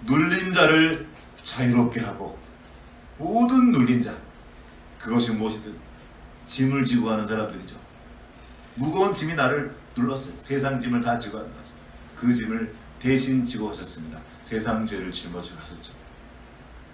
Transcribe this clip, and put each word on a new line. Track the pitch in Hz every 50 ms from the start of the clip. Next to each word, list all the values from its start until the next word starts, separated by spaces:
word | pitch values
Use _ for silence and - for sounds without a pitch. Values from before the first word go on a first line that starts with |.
| -
"눌린 | - 131 156 170 170 180 190 185 190 180
자를 | 170 165 156 160 160 160 160 - - - - - - - - - -
자유롭게 | - - - - 127 123 120 120 120 120 - 117
하고 | - - - - 98 82 - - - - - - - - - - - - - - - - - -
모든 | 151 180 208 233 247 247 262 262 247 240
눌린 | 196 139 123 120 127 117
자." | 117 - - - - - - - - - - - - - - - - - - -
그것이 | - 110 113 120 117 117 110
무엇이든 | 104 110 110 104 - - 107 107 - - - - - - - - - - - - - -
짐을 | - - - 131 135 139 139 131
지고 | 117 120 117 107 110
가는 | 110 107 107
사람들이죠. | 104 110 107 107 - - - - - - - - - - - - - - - - - - - - - - - - - -
무거운 | 117 131 156 160 190 190 202 190
짐이 | - 156 156 165
나를 | 156 135 - 147 147 135 - - - - - -
눌렀어요. | 120 120 127 135 131 - - - -
세상 | - - 135 139 131 135 135 123
짐을 | 117 123 120 120
다 | 117 120 120 117
지고 | - 104 107 107
가는 | - - -
거죠. | - - - - - - - - - - - -
그 | - - 123 120
짐을 | 117 110 107 110 113 113 - - - - - - -
대신 | - 127 135 127 - 131 131 131 120
지고 | 117 - 107 107 104
가셨습니다. | - - 92 - - 82 80 78 78 78 - - - - -
세상 | - 110 110 107 120 113 107 110
죄를 | 110 104 95 92 92
짊어지고 | 87 - - 87 87 87 87 - - 80
가셨죠. | - - 73 - - - - - - - - - - - - - - - - - - - - - - -